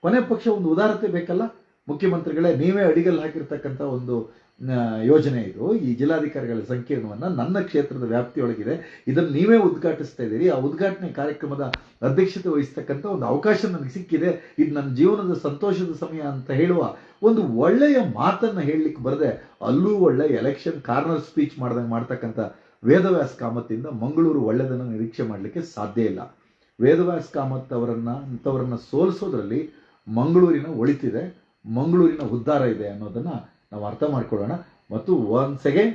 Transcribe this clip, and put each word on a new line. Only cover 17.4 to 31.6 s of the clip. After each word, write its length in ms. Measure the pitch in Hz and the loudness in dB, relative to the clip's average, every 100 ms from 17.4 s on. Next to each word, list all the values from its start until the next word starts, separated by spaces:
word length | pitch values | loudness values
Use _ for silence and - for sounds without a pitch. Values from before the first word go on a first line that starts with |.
ಒಳ್ಳೆಯ 540 | 165 113 151 226 294 269 190 | 2 2 4 6 6 4 2
ಮಾತನ್ನ 460 | 113 151 190 226 196 | 0 0 2 0 0
ಹೇಳಲಿಕ್ಕೆ 420 | 143 156 156 - | -2 0 -2 -2
ಬರದೆ, 480 | 123 143 143 - - _ - | -4 0 0 -2 -10 _ 0
ಅಲ್ಲೂ 300 | 135 190 208 | 2 4 4
ಒಳ್ಳೆ 300 | 175 131 151 | 4 4 2
ಎಲೆಕ್ಷನ್ 560 | 127 127 143 170 151 | 2 0 -2 -4 -6
ಕಾರ್ನರ್ 380 | 127 123 156 160 | -2 -2 0 -2
ಸ್ಪೀಚ್ 380 | - - 147 - | -4 -2 -2 -2
ಮಾಡ್ದಂಗೆ 300 | 123 120 117 | -4 -4 -2
ಮಾಡ್ತಕ್ಕಂಥ 500 | 117 120 123 117 110 104 - _ _ | -4 -4 -6 -6 -6 -6 -8 _ _
ವೇದವ್ಯಾಸ್ 540 | 110 165 180 180 143 - | 4 6 6 2 0 -4
ಕಾಮತ್ತಿಂದ 480 | 120 117 117 110 143 | -6 -6 -6 -6 -6
ಮಂಗಳೂರು 540 | 123 120 160 165 147 | -6 -2 2 2 2
ಒಳ್ಳೆದನ್ನ 500 | 107 117 131 123 123 | 0 0 -2 -4 -6
ನಿರೀಕ್ಷೆ 320 | 110 113 - | -6 -6 -4
ಮಾಡ್ಲಿಕ್ಕೆ 400 | 113 101 98 175 | -6 -6 -8 -8
ಸಾಧ್ಯ 400 | - - 101 104 | -10 -8 -6 0
ಇಲ್ಲ. 340 | 110 92 - _ _ _ _ _ | 0 0 -10 _ _ _ _ _
ವೇದವ್ಯಾಸ್ 520 | 123 170 175 170 151 | 4 6 4 0 -4
ಕಾಮತ್ 400 | 151 135 131 - | -6 -4 -6 -6
ಅವರನ್ನ, 380 | 123 117 117 117 | -4 -2 -4 -4
ಅಂಥವರನ್ನ 640 | 131 139 123 - 131 127 | -6 -8 -6 -2 -2 -2
ಸೋಲಿಸೋದ್ರಲ್ಲಿ 960 | 120 - 139 190 175 196 139 101 120 156 - _ _ - | -6 -4 2 2 2 -4 -4 -4 -4 -4 -12 _ _ -6
ಮಂಗಳೂರಿನ 520 | 110 139 170 180 151 151 | 0 4 6 6 4 0
ಒಳಿತಿದೆ, 800 | 143 123 143 131 104 185 - _ _ | -2 0 0 -2 -4 -6 -12 _ _